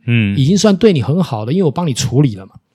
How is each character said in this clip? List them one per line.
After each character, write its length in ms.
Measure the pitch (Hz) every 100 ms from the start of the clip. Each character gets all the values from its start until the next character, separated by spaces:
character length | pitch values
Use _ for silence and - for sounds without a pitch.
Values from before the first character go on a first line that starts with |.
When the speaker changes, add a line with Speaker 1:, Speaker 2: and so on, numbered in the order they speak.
| 120
Speaker 1:
嗯。 320 | 117 101 101
Speaker 2:
已 80 | 135
经 120 | 196
算 180 | 214 190
对 160 | 226
你 80 | 156
很 200 | 104 175
好 220 | 165 110
了， 80 | 110
因 60 | 180
为 40 |
我 80 | 165
帮 140 | 170 170
你 80 |
处 280 | 120 123 123
理 140 | 143 95
了 100 | 98
嘛。 100 | - _